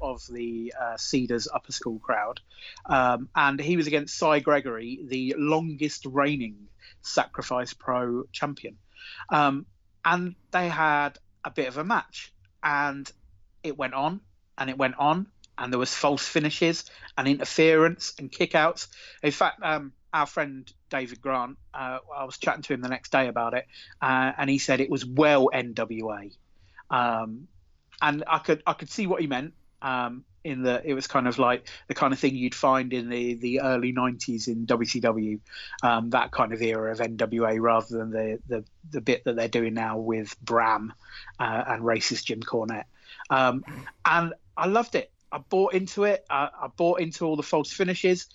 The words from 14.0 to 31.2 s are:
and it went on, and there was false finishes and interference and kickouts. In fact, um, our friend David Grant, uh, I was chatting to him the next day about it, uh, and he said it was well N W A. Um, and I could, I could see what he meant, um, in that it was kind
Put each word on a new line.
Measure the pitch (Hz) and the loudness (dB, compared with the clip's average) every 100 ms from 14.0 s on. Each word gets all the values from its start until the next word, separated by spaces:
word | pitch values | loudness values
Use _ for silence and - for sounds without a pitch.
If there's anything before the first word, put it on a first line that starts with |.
| 151 196 - _ _ - | -2 -2 -10 _ _ -6
and | 135 | -6
it | 135 | 0
went | 131 127 | 0 2
on, | 143 175 202 _ - - | 2 2 -2 _ -16 -10
and | 123 | -4
there | 123 | -2
was | 127 | -2
false | - 143 139 | 0 0 0
finishes | - 160 151 - 170 165 - - - - | 0 0 0 2 0 0 -8 -20 -8 -2
and | 135 | 2
interference | 143 - - 160 160 165 165 - - | 2 0 4 6 8 6 2 -8 -10
and | 135 | -12
kickouts. | - 175 160 160 - - - - - | -2 2 4 2 0 -10 -16 -20 -4
In | 151 | -4
fact, | - 170 - | 2 0 0
um, | 170 151 139 - _ | -2 -2 -6 -16 _
our | 160 | -2
friend | 143 170 143 135 123 - _ | 0 -2 -6 -8 -16 -20 _
David | 139 123 113 | -6 -6 -6
Grant, | 135 131 123 139 - | -4 -2 -4 -12 -16
uh, | 139 127 131 - | -10 -8 -8 -10
I | 143 | -10
was | 131 - | -10 -4
chatting | 156 156 | -2 -2
to | 143 | -4
him | 127 | -4
the | 123 | -4
next | 127 - | -6 0
day | 139 127 | 2 2
about | 117 117 | 0 -2
it, | 123 - - - - | -2 -6 -16 -20 -4
uh, | 131 131 131 135 | 0 2 2 0
and | 139 | 0
he | 139 | 2
said | - 131 | 2 2
it | 135 | 2
was | 135 | -2
well | 123 127 151 143 127 | 0 4 6 8 6
N | 135 123 | 4 -2
W | 113 113 113 110 | -4 -4 -4 -6
A. | 104 101 - _ _ - - - | -8 -12 -20 _ _ -20 -20 -2
Um, | 131 120 113 110 117 170 - _ _ _ - | 0 2 0 -4 -10 -16 -20 _ _ _ -2
and | 151 147 | 0 0
I | 160 151 | 0 0
could, | - 156 | 2 2
I | 175 | 0
could | - 156 | -2 -6
see | - | -4
what | 185 180 | 0 0
he | 147 | 0
meant, | 127 151 - _ _ | -2 -6 -14 _ _
um, | 135 127 120 127 - _ | -4 -2 -4 -8 -16 _
in | 160 127 | -8 -2
that | 127 123 | 0 0
it | 156 | 0
was | 135 - | -4 0
kind | 135 | 2